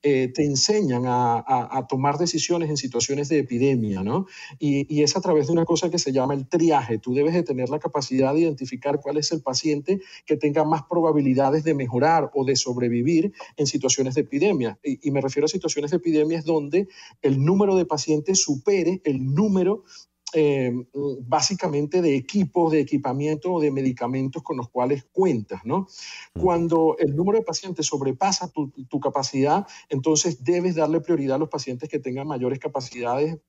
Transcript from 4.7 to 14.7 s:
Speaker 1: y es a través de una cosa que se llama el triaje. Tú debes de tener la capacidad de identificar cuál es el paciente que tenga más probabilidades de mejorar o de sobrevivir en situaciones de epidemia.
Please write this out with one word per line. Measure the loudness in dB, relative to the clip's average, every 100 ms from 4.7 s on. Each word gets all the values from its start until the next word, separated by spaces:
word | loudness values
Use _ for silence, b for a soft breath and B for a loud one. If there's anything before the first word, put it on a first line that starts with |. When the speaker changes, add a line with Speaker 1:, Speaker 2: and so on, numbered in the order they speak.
| 0 0
Speaker 1:
y | 2
es | 2 2
a |
través | 2 2 4
de |
una | 2 2
cosa | 2 0
que | -2
se | 0
llama | 0 0
el | -2 -2
triaje. | 2 4 4 2 -4
Tú | -2
debes | 0 2 2
de |
tener | -2 -2 -2
la | -4
capacidad | -4 -4 -2 0 2
de | 4
identificar | 2 0 -8 -6 -4 -2
cuál | -2 -2
es | -2
el | -4
paciente | -2 -2 0 -2 0 -4 B B -2
que | 0
tenga | 2 2
más | 2 0 0
probabilidades | 0 2 4 4 4 4 2
de | 0 -2
mejorar | 0 2 4 4 2
o | 0
de | 0 0
sobrevivir | 0 -2 0 0 2 2 2 B B -4
en | -2
situaciones | 0 0 0 0 0
de |
epidemia. | -2 0 2 2 -2